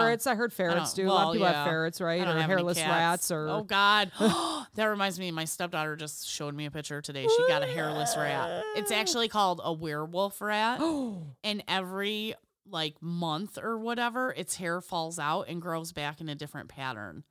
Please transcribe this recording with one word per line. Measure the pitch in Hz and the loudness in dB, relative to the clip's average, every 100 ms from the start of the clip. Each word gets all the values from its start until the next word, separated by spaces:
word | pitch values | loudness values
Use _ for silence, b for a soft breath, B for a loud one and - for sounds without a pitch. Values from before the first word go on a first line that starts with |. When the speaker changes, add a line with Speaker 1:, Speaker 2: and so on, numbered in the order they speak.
Speaker 1:
ferrets. | 226 226 269 | 6 4 2
I | |
heard | 220 240 | 0 0
Speaker 2:
I | |
Speaker 1:
ferrets | - 180 170 156 | 0 2 2 0
Speaker 2:
don't, | - 190 | 2 4
Speaker 1:
do. | |
A | |
lot | 190 | 6
of | 160 | 4
Speaker 2:
well, | |
Speaker 1:
people | 202 185 | 4 4
have | 147 | 4
Speaker 2:
yeah. | |
Speaker 1:
ferrets, | 147 160 160 - | 2 0 0 -2
right? | 170 170 | 0 0
Speaker 2:
I | |
don't | 180 160 | 2 2
Speaker 1:
Or | |
Speaker 2:
have | 160 | 4
any | 190 | 2
Speaker 1:
hairless | 175 165 | 2 2
Speaker 2:
cats. | 156 | 2
Speaker 1:
rats | 165 165 180 - | 4 4 2 0
or | 160 156 | -2 -2
Speaker 2:
Oh, | 208 | -2
God. | 208 196 202 208 196 - | 0 4 6 6 4 4
<gasps> | 214 - 330 311 254 | 4 4 0 -4 -6
That | - | 0
reminds | 220 208 196 175 | 0 2 0 -2
me, | 185 | -4
my | 160 160 | -2 -2
stepdaughter | - 175 170 156 151 | -2 -2 -2 -2 -4
just | 151 - - | -8 -8 -8
showed | - 147 | -4 -4
me | 143 147 | -4 -6
a | |
picture | 151 143 147 | -6 -6 -6
today. | 147 139 440 | -6 0 4
She | 466 508 | 6 6
got | 508 | 4
a | - | 0
hairless | - 156 - - - | -2 -2 0 0 0
rat. | 147 139 127 175 - 214 | 0 0 -2 -4 -4 -4
It's | 208 | 0
actually | 214 349 247 226 | 0 2 0 0
called | 214 190 170 | 2 2 2
a | 151 | -2
werewolf | 160 165 147 156 175 202 - | -2 -4 -4 -2 0 0 -2
rat. | 208 214 220 254 | -2 2 2 2
Speaker 1:
<gasps> | 320 294 247 190 151 127 | 0 0 -4 -6 -10 -8
Speaker 2:
And | 214 208 - | -4 -4 -2
every, | 190 185 190 202 214 220 - _ _ 196 | -2 -2 -4 -2 -2 -4 -8 _ _ -8
like, | 175 156 156 | -4 -4 -4
month | 165 170 170 156 208 - | -6 -2 0 -2 -4 -6
or | 220 226 | -4 -4
whatever, | 226 240 240 233 254 | -4 -2 -2 -2 -2
its | - 185 - | -4 -6 -4
hair | 180 175 | -4 -4
falls | - 175 165 170 | -2 -4 -2 -2
out | 147 175 156 | 0 0 -2
and | 170 | -6
grows | 175 165 165 | -4 -4 -6
back | 151 147 156 | -6 -6 -6
in | 160 | -8
a | |
different | 143 147 143 - | -8 -8 -10 -12
pattern. | - 131 110 104 80 - | -8 -6 -6 -8 -12 -18